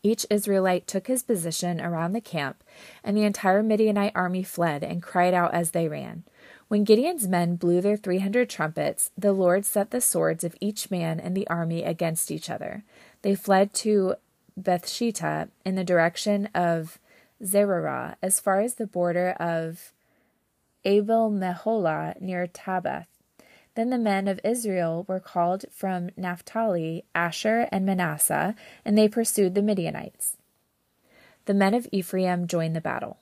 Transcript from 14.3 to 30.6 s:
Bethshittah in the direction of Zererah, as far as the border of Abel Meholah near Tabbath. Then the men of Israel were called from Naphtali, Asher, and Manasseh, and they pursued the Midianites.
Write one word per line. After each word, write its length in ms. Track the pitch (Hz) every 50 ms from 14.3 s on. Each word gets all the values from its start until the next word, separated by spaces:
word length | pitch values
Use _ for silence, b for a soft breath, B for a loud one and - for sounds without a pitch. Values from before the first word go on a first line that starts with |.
| _ _ _ _ _ -
Bethshittah 920 | 185 - 180 175 - - - - 240 233 214 - 170 156 156 156 160 - _ _ _
in 100 | 190 185
the 80 | 190 185
direction 640 | 175 180 170 165 170 175 - - 208 202 202 202 214 _
of 460 | - 175 170 165 165 160 165 - - b b b b b b b b 226
Zererah, 720 | 185 196 202 208 202 190 170 160 151 135 127 123 - - _
as 180 | - 190 - -
far 200 | - 202 190 196
as 160 | 208 247 -
the 100 | - 226
border 460 | 202 - 180 175 175 175 175 180 180 180 -
of 520 | 165 170 165 165 165 165 165 170 - - _ _ _ _ _ _ _ _ _ _ _ _ _ _ _ _ _ _ _
Abel 480 | 190 202 208 208 208 226 226 226 220
Meholah 920 | 208 196 185 185 180 175 - 220 226 220 185 160 156 156 156 160 - -
near 240 | 190 185 185 180 180
Tabbath. 640 | 180 _ - - - 185 185 175 143 135 - 165 _ _ _ _ _ _ b b b b b b b b
Then 140 | - 226 247
the 80 | 254 247
men 300 | 233 214 196 190 196 196
of 140 | 190 190 -
Israel 640 | 214 233 247 233 214 185 180 170 165 165 165 185 -
were 120 | 190 190
called 460 | 190 - - 180 175 175 185 196 - -
from 380 | - - - 190 185 180 175 180 - -
Naphtali, 880 | 185 180 180 175 - - - 226 226 220 185 170 160 160 165 165 - _ _
Asher, 540 | 165 170 170 165 - - 220 220 233 233 -
and 140 | - 190 190
Manasseh, 680 | 190 190 180 180 160 151 151 - - 151 147 156 185 220 B B B B B B
and 140 | - 208 214
they 100 | 214 214
pursued 480 | 214 240 226 - - - 202 180 180
the 60 | 202
Midianites. 760 | 202 214 208 190 170 160 151 - - 160 _ _ - - - _ _ _ _ _